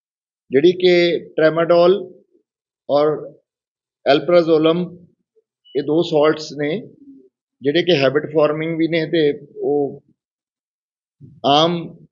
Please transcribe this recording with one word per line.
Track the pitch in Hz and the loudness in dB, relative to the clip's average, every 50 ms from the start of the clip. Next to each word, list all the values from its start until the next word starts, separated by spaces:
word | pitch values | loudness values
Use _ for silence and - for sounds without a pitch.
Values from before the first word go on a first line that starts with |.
| _ _ _ _ _ _ _ _ _ - | _ _ _ _ _ _ _ _ _ -2
ਜਿਹੜੀ | 127 135 151 180 | 0 2 2 2
ਕਿ | 180 180 180 180 175 175 175 170 160 - | 2 4 2 2 4 4 2 0 -2 -4
ਟ੍ਰੈਮਾਡੋਲ | - - - - 156 156 156 165 170 165 175 170 175 180 196 202 - - - - _ _ _ _ _ _ _ _ _ _ _ _ _ - | -6 -8 -4 0 0 2 2 0 0 2 4 4 4 4 2 0 -4 -12 -18 -20 _ _ _ _ _ _ _ _ _ _ _ _ _ -2
ਔਰ | 139 147 147 151 - 101 110 135 - _ _ _ _ _ _ _ _ _ _ _ _ _ - | 0 0 0 0 -2 -4 -10 -16 -18 _ _ _ _ _ _ _ _ _ _ _ _ _ 0
ਐਲਪ੍ਰਾਜ਼ੋਲਮ, | 123 139 156 147 170 175 175 165 160 165 151 156 160 165 175 180 170 - - - _ _ _ _ _ _ _ _ _ _ _ _ _ - | 0 0 2 2 2 2 2 4 2 2 2 2 2 0 0 -4 -8 -10 -20 -20 _ _ _ _ _ _ _ _ _ _ _ _ _ -8
ਇਹ | 135 | -6
ਦੋ | 143 143 151 165 | -4 -2 -2 -2
ਸਾਲਟਸ | 165 - 160 147 147 156 160 156 151 - | -2 0 0 0 2 2 0 -2 -8 -12
ਨੇ | 135 147 147 147 165 214 - - - _ - - - - - _ _ _ _ _ _ - | -10 -8 -6 -6 -6 -8 -10 -14 -20 _ -20 -20 -20 -20 -20 _ _ _ _ _ _ -6
ਜਿਹੜੇ | 120 139 147 170 | -4 -2 0 0
ਕਿ | 170 175 175 | 0 2 2
ਹੈਬਿਟ | 143 135 131 135 151 151 143 147 | 2 2 2 0 0 -4 -2 0
ਫਾਰਮਿੰਗ | 160 147 151 151 156 160 165 165 160 | 0 0 0 0 -2 -4 -6 -2 -2
ਵੀ | 165 156 | -2 -2
ਨੇ | 165 165 160 | -2 -2 -2
ਤੇ | 151 165 165 151 147 143 143 147 - - | -2 0 0 0 0 -2 -4 -10 -18 -12
ਉਹ | - 113 131 143 147 143 135 139 143 _ _ _ _ _ _ _ _ _ _ _ _ _ _ _ _ _ _ _ _ _ _ _ _ - - - - - | -8 -6 -4 -2 -2 -4 -4 -8 -14 _ _ _ _ _ _ _ _ _ _ _ _ _ _ _ _ _ _ _ _ _ _ _ _ -20 -20 -16 -6 -2
ਆਮ | 131 143 151 160 175 175 170 165 - - - - _ | 0 2 2 2 0 -2 -6 -10 -12 -18 -20 -20 _